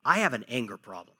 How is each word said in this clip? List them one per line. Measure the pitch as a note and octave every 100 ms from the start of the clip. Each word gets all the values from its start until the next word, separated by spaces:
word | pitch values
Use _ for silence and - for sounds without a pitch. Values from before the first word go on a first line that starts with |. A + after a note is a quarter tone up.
| -
I | F#3+
have | G3
an | A#2 -
anger | B2 A2 F#2+
problem. | G#2 F#2 -